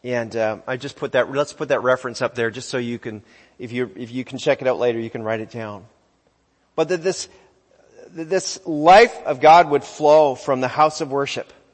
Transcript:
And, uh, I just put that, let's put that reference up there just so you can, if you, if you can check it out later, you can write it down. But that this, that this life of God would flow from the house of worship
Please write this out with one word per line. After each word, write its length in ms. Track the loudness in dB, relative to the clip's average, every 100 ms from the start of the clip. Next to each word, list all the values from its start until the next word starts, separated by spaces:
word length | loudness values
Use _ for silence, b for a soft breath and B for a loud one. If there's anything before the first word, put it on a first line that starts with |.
And, 320 | -4 -4 -4
uh, 240 | -2 -4 -4 -8
I 120 | -8
just 180 | -10 -10
put 160 | -2
that, 180 | 0 0
let's 220 | -2 -4
put 160 | -6 -2
that 140 | 0
reference 400 | 2 0 -2 -4
up 120 | -6
there 160 | -2 -4
just 200 | -4 -8
so 80 | -6
you 200 | -6 -8
can, 240 | -10 -14 b b b b
if 140 | -10
you, 180 | -6 -6
if 160 | -8 -10
you 140 | -10
can 140 | -10 -6
check 240 | -2 0
it 60 | 0
out 100 | 0
later, 200 | 0 -2
you 120 | -6
can 120 | -8
write 180 | -6 -6
it 100 | -8
down. 340 | -12 -12 -14 -20 _ _ _ _ _ _ _ _
But 140 | -4 -2
that 140 | -2
this, 260 | -2 -6 -10 b b b _ _ _ -20 -20
that 160 | -14 -4
this 280 | -4 -4 -12 -8
life 480 | 0 6 8 8 2 -6
of 140 | 2
God 280 | 8 8 6
would 160 | 0
flow 500 | -2 -2 6 6 6
from 280 | 0 -4 -2
the 60 | -2
house 340 | 2 0 2
of 100 | -6
worship 400 | -4 -4 -6 -12 -18 _